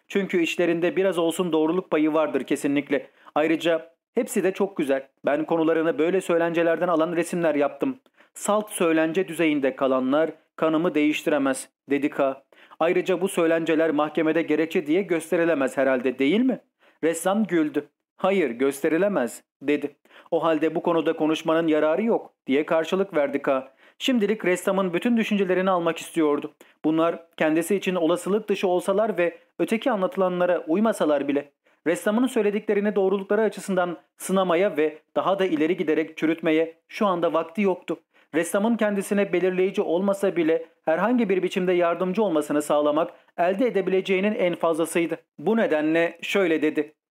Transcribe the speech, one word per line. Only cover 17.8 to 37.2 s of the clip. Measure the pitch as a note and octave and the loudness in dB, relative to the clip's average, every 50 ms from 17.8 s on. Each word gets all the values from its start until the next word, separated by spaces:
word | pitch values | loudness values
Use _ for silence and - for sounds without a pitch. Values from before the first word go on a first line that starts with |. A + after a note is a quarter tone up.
| C#3+ - _ _ _ _ _ | -6 -6 _ _ _ _ _
"Hayır, | - - F#3 G3+ F#3+ D#3 B2 | -2 0 0 2 2 0 0
gösterilemez," | A#2 A#2 C3+ C#3 C#3 - - D#3 D#3 E3 G3 G#3 F#3+ D3 A#2+ A2 - - - _ _ _ | 0 0 0 0 0 0 0 0 2 2 2 0 0 0 -2 -4 -6 -12 -20 _ _ _
dedi. | C#3 C#3 D3 C#3 D3 C#3+ - _ _ _ - - - - | -2 -2 -2 0 -2 -6 -10 _ _ _ -20 -20 -8 -4
"O | E3+ D#3 D#3 | -2 0 0
halde | E3 D#3+ D3 D#3 D#3 D#3 | 0 0 0 0 0 -2
bu | F3 - | -2 0
konuda | F3 E3+ E3 D3 E3 D#3+ | 0 0 0 0 0 -2
konuşmanın | - D#3+ D#3 D#3+ D3+ - D#3+ D#3+ E3 E3+ | 0 0 -2 -2 -2 0 0 0 2 2
yararı | D#3+ D#3 D3+ D3+ D#3 D#3+ F3+ A3+ | 2 2 2 2 2 0 0 0
yok," | A#3 F#3+ - - - _ _ _ | 0 -2 -2 -4 -8 _ _ _
diye | - C3 C#3+ D#3 | -2 0 0 0
karşılık | - E3+ D#3+ E3 D#3 F#3 F#3 G3 F#3+ E3+ | 0 0 0 0 0 -2 -2 -2 0 0
verdi | D3+ C#3+ C3+ C3 C3+ | 0 0 0 -2 -2
K. | - D3+ C3+ C3 C3 - - _ - - _ - | -2 -2 -2 -2 -4 -8 -14 _ -20 -20 _ -4
Şimdilik | - C4+ C4 A#3 G3+ F#3+ A3 G#3+ - | -2 0 0 2 2 0 -2 -2 0
ressamın | F3 F3+ F3 - G3+ F#3+ G3 F#3+ F#3 E3 | -2 -2 0 0 0 0 0 0 0 -2
bütün | - - B3 A#3+ | -2 0 0 0
düşüncelerini | A3 G#3 - G#3+ G3 G3 F3+ F#3 F#3 F#3 F#3+ | 0 0 0 0 0 0 0 0 0 2 2
almak | F#3 F3 E3+ E3 D#3+ | 0 2 0 0 -2
istiyordu. | - - - - E3+ D#3 D3 D3 C#3+ D3+ D3+ - - - - _ _ - | -4 -8 -6 -2 0 2 2 2 0 -2 -8 -14 -20 -20 -20 _ _ -2
Bunlar | D3+ D#3+ D#3+ E3 E3+ E3+ - - _ _ | 0 2 2 2 2 0 -4 -8 _ _
kendisi | - E3+ D#3 D#3 E3 D#3+ - G3+ | 0 0 2 2 0 0 0 0
için | F#3+ - G3 F3+ | 0 0 -2 -2
olasılık | F3+ D#3+ D#3 F3 E3+ - F#3 G3 A3 G#3+ - | 0 0 0 0 0 0 -2 -2 -2 -2 -2
dışı | G3 - G#3 | -2 0 0
olsalar | F#3 F3+ F3+ F3 G3+ G3 G3+ A3 G#3+ F#3+ | 0 0 0 0 0 0 0 0 0 0
ve | F3 F3 E3+ - - _ _ _ - | 0 0 0 -2 -6 _ _ _ -4
öteki | E3+ - A3+ A3 - C#4 | -2 -2 -2 -2 0 0
anlatılanlara | A3+ G3 F#3 F3+ - F#3+ F#3 F3+ F3+ F3+ F3 F3 F3 D#3+ - | 0 0 -2 -2 0 0 0 0 0 0 0 0 0 0 0
uymasalar | - E3 G3+ A3 A3+ G3+ - F3+ D3+ D3 C#3 C#3 | 0 0 2 2 2 0 0 0 0 0 0 0
bile | C#3+ C#3 C#3+ C#3 - _ _ _ _ _ _ - | 0 -2 -2 -4 -6 _ _ _ _ _ _ -2
ressamın | D3+ F3 E3+ - G#3+ G#3 A#3 C4 | -2 -2 0 0 0 2 2 0
söylediklerini | B3 - A#3 G3+ G3+ G3 G#3+ G#3+ - G#3 G3+ G3+ G#3+ F#3 | 0 0 0 0 0 0 -2 -2 -2 0 0 0 0 0
doğrulukları | G3+ F#3+ F#3+ G3 G3 G3 - G#3 G#3+ | 2 2 2 0 0 0 0 0 2
açısından | A3 G3+ - F#3+ - - F#3 F3+ F3 F3 D#3+ - - _ _ | 2 0 -2 -4 -6 -4 -2 0 0 -2 -4 -8 -14 _ _
sınamaya | - - - F#3+ F#3+ F#3+ F3+ E3 E3+ G3 G#3 D#3+ | -12 -6 -2 0 0 2 2 2 2 2 2 2
ve | C#3+ D#3 D3+ D3+ - - _ - | 0 0 0 -2 -6 -14 _ -4
daha | D3 C3+ E3+ G3 F#3+ | -2 0 0 0 0
da | F#3+ | 0
ileri | F#3 D#3+ D3 D#3 D#3+ F3+ | 0 2 2 2 0 0
giderek | E3+ F3 D3 D#3 D#3 D#3+ D#3 - | 0 0 0 0 0 0 -2 -4
çürütmeye | - D#3+ D#3 E3 E3 F3 D#3+ D#3 D#3+ D#3+ E3 - _ _ | -2 -2 0 0 0 0 0 2 2 0 -2 -6 _ _
şu | - - - A3 | -14 -4 -2 0
anda | G3 F3+ F3 | 0 0 0